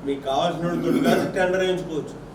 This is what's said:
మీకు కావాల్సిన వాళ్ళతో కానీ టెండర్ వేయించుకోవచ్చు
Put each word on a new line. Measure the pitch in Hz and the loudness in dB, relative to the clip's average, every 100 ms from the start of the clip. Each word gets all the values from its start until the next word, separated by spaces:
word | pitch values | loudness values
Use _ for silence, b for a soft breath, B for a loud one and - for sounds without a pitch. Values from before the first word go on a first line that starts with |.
మీకు | 139 139 | -4 -6
కావాల్సిన | 139 139 175 160 170 | -2 0 0 0 -2
వాళ్ళతో | 170 - | 0 2
కానీ | - - - - | 2 4 2 2
టెండర్ | 196 180 185 | 2 2 2
వేయించుకోవచ్చు | 185 175 156 151 127 - - | 2 0 -2 -6 -6 -12 -16